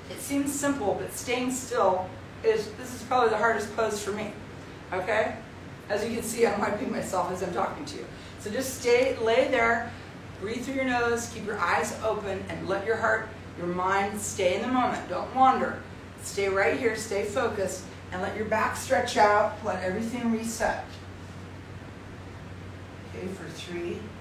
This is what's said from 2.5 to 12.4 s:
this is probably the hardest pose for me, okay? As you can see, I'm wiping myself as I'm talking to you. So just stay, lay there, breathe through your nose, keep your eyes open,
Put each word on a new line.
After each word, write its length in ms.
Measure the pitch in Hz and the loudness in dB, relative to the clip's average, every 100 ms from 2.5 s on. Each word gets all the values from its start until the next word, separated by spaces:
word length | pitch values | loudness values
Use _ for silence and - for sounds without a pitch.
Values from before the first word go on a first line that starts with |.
| 220 - | 4 2
this 220 | - 254 | -6 -8
is 80 | 247 | -8
probably 260 | - 254 226 | 0 4 6
the 80 | 214 | 6
hardest 360 | 226 226 226 | 4 2 0
pose 300 | - 214 202 | 0 0 0
for 80 | 190 | -2
me, 200 | 208 214 - - - - - - | -4 -4 -8 -12 -14 -14 -14 -6
okay? 440 | 185 185 214 233 226 - - - - - | -4 2 2 2 -2 -10 -14 -14 -14 -4
As 160 | 208 | -2
you 120 | 233 - | 0 -2
can 80 | |
see, 200 | - 233 | -4 4
I'm 140 | 226 202 | 4 4
wiping 300 | 214 208 262 | 0 0 -2
myself 400 | - - 185 180 | -2 0 0 0
as 140 | 185 | -2
I'm 80 | 185 | -2
talking 320 | - 202 - | 0 -2 -2
to 140 | - - | -8 -10
you. 60 | - - - - | -10 -12 -14 -10
So 100 | 208 | -6
just 300 | 247 262 - | -4 -4 -2
stay, 360 | 240 240 269 233 | 4 6 6 4
lay 280 | 226 240 285 | 4 6 6
there, 440 | 254 226 226 233 - - - - - | 4 4 4 0 -8 -12 -14 -14 -8
breathe 240 | 196 240 | -6 -4
through 100 | 269 | -2
your 100 | 269 | -2
nose, 460 | 262 240 233 233 - | 0 2 2 0 -2
keep 140 | 226 202 | -6 -6
your 140 | 214 | -2
eyes 360 | 170 208 226 - | 2 2 0 -2
open, 400 | 220 208 196 190 | 0 0 -2 -4